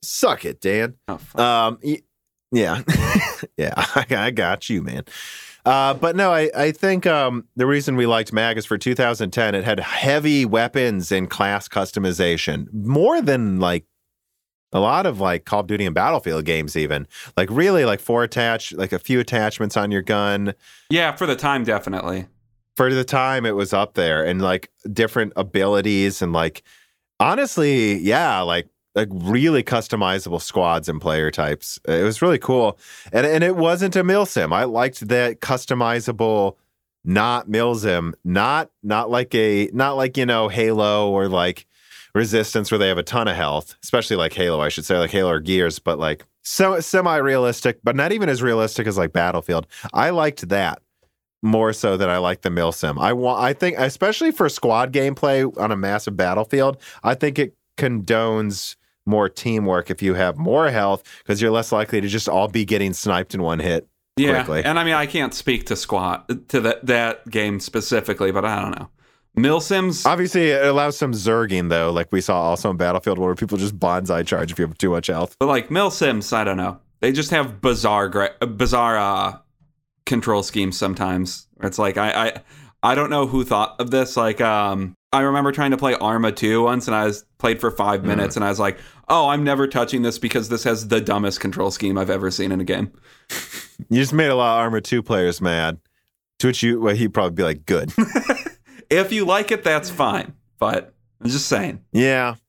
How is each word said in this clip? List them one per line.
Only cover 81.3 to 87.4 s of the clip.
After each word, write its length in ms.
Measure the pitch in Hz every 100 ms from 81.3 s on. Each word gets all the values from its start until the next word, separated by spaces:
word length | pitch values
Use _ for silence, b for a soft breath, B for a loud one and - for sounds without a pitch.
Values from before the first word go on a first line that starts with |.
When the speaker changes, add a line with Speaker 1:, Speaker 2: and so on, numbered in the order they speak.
| - - _
Speaker 2:
It's 160 | 101 92
like, 180 | 104 98
I, 300 | 107 - 113
I, 60 | - B B B B 117
I 40 | 131
don't 140 | 147
know 160 | 147 135
who 180 | 131
thought 320 | 123 107 107 -
of 100 | 123
this. 260 | 131 127 127
Like, 240 | 113 104
um, 560 | 117 107 104 98 95 - _
I 100 | 135
remember 300 | 139 143 139
trying 200 | 139 143
to 60 | 135
play 180 | 135 123
Arma 360 | 107 113 113
two 320 | 104 110 113
once, 240 | 117 123 120
and 60 | 107
I 100 | 107
was, 200 | 104 - _